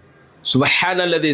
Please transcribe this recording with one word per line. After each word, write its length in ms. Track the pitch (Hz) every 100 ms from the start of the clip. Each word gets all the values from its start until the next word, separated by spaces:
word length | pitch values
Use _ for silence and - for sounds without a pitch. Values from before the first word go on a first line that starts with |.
| - - - _
"சுப்ஹானல்லதி 920 | - 127 139 - 180 180 175 165 156